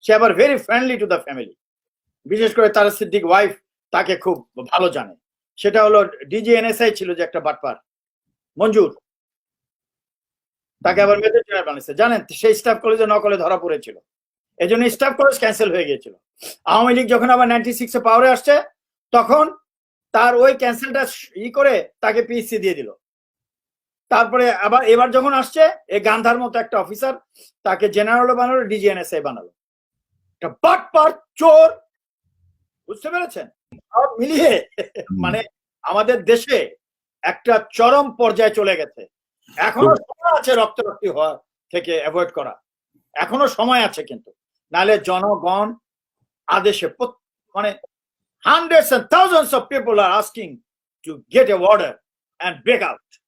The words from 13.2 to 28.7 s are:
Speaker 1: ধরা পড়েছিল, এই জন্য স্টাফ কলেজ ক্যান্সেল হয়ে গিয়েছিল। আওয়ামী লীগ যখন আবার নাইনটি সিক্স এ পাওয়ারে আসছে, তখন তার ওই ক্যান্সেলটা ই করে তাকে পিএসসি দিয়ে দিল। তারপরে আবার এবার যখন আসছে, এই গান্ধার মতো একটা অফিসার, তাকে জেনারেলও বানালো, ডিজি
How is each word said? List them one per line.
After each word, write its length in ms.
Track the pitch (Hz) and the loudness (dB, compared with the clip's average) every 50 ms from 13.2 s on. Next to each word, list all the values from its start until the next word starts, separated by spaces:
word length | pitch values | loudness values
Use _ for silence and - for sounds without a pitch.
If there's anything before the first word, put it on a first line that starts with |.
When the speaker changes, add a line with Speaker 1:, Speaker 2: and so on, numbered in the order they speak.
| 208 208 202 | 0 0 -2
Speaker 1:
ধরা 200 | 185 165 175 190 | 0 -2 -2 -2
পড়েছিল, 420 | 180 170 175 156 143 143 - - - _ _ _ _ _ _ _ _ _ _ _ _ | -2 -4 -6 -6 -6 -8 -14 -20 -20 _ _ _ _ _ _ _ _ _ _ _ _
এই 100 | 170 180 | -2 0
জন্য 220 | 220 233 240 233 | 0 0 0 -2
স্টাফ 260 | 226 - - 277 262 | 0 0 -2 -2 0
কলেজ 220 | - 269 277 262 - | 2 2 2 2 2
ক্যান্সেল 360 | - 220 208 - 220 202 165 | -2 -2 0 0 -2 -2 0
হয়ে 100 | 180 170 | -2 -2
গিয়েছিল। 300 | 147 139 120 _ - 95 _ _ _ _ _ - - - _ _ | -4 -6 -8 _ -20 -20 _ _ _ _ _ -20 -20 -20 _ _
আওয়ামী 300 | - 170 214 240 254 240 | 0 2 2 4 2 2
লীগ 140 | 247 262 208 | 0 0 0
যখন 220 | 247 233 233 247 | 0 0 2 2
আবার 180 | 254 247 247 240 | 4 4 4 2
নাইনটি 240 | 240 233 226 247 | 2 -2 -2 -4
সিক্স 240 | 233 240 247 233 - | -6 -8 -10 -6 -6
এ 40 | 240 | -2
পাওয়ারে 280 | - 226 226 233 262 262 | 0 2 4 4 4 4
আসছে, 340 | 254 240 - 285 285 302 - - _ _ _ _ _ _ _ _ | 2 2 2 2 2 2 2 -4 _ _ _ _ _ _ _ _
তখন 460 | - 240 226 - 262 302 311 311 - _ _ _ _ _ _ _ _ _ _ _ | 2 2 4 4 4 4 4 0 -2 _ _ _ _ _ _ _ _ _ _ _
তার 240 | - 220 233 247 247 | 0 2 2 4 4
ওই 180 | 240 247 269 262 | 4 4 4 2
ক্যান্সেলটা 520 | 262 262 240 233 233 262 269 240 277 262 262 - - - - _ | 2 -2 -4 -4 -6 -10 -8 -6 -6 -6 -6 -8 -16 -20 -20 _
ই 140 | 185 214 240 | -12 -12 -8
করে 380 | 240 277 277 277 247 190 160 - _ _ | -2 0 0 2 2 0 -4 -6 _ _
তাকে 220 | - 214 214 233 | -4 -2 -2 -2
পিএসসি 360 | 233 240 240 240 220 - 233 214 | -4 -4 -6 -8 -6 -6 -8 -4
দিয়ে 160 | 180 190 170 | -4 -4 -4
দিল। 180 | 143 127 104 98 _ _ _ _ _ _ _ _ _ _ _ _ _ _ _ _ _ _ _ _ _ _ _ | -4 -10 -14 -16 _ _ _ _ _ _ _ _ _ _ _ _ _ _ _ _ _ _ _ _ _ _ _
তারপরে 440 | - 226 240 233 240 247 247 240 | 0 2 2 2 0 0 0 0
আবার 320 | 214 185 196 208 220 254 247 | 0 0 -2 2 2 2 4
এবার 260 | 220 226 240 247 247 | 4 4 4 4 2
যখন 220 | 233 262 262 285 | 2 0 0 2
আসছে, 380 | 277 262 254 - - 311 320 320 - - _ _ | 0 0 -2 -2 2 4 4 4 4 -2 _ _
এই 120 | 180 208 | -6 -2
গান্ধার 380 | 185 214 214 226 214 233 240 247 | 0 0 0 2 2 0 0 0
মতো 200 | 247 233 233 233 | -2 -4 -6 -6
একটা 220 | 226 226 - 208 | -6 -2 -4 -4
অফিসার, 340 | 180 170 214 214 262 262 262 262 _ _ _ _ - _ _ _ | -4 -4 -8 -6 -6 -6 -6 -8 _ _ _ _ -20 _ _ _
তাকে 260 | _ 202 - 180 208 208 | _ -4 -2 0 -2 -2
জেনারেলও 480 | 202 202 208 220 233 240 247 247 254 | 0 0 0 2 2 2 2 2 2
বানালো, 280 | 240 247 247 254 262 240 | 0 0 0 0 -2 -2
ডিজি 240 | 196 | -2